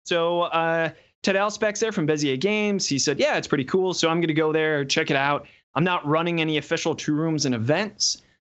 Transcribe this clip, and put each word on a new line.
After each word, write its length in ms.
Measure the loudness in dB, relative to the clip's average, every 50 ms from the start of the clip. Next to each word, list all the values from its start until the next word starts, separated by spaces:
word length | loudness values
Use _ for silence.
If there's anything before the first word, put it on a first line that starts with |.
| -6
So, 360 | -2 0 0 2 2 2 0 0
uh, 460 | 0 0 0 0 0 0 0 -2 -2 -4 -10 _ _ _ _
Ted 140 | -2 0 2
Alspec's 440 | 2 0 0 -2 -2 -2 -2 0 -2
there 120 | -4 -2
from 160 | 0 0 0
Bezier 320 | 0 0 0 0 -2 0 0
Games. 480 | 0 0 0 0 0 0 0 -2 -2
He 100 | -2 -2
said, 220 | 0 0 0 0 0
"Yeah, 180 | 0 0 0
it's 100 | -2 -2
pretty 180 | -2 -2 -2 0
cool." 280 | 0 0 0 0 0 0
So 160 | 0 0 2
I'm 120 | 2 2
gonna 120 | 0 0 2
go 180 | 2 2 2 2
there, 300 | 2 2 2 0 0 -2
check 260 | 0 0 0 0 2
it 60 | 0
out. 300 | 2 2 2 0 -2 -4 -10 -20 _ _ _ -2
I'm 80 | 0 2
not 220 | 2 0 0 0
running 340 | 0 0 2 2 0 0 0
any 160 | 0 0 0
official 380 | -2 -2 -2 -4 -2 0 -2 -2
Two 180 | -2 -2 -2 0
Rooms 320 | 0 2 0 0 0 0
and 80 | 0 0
events, 680 | 0 0 0 0 0 0 -4 -4 -4 -2 -2 -2 -4 _ _ _ _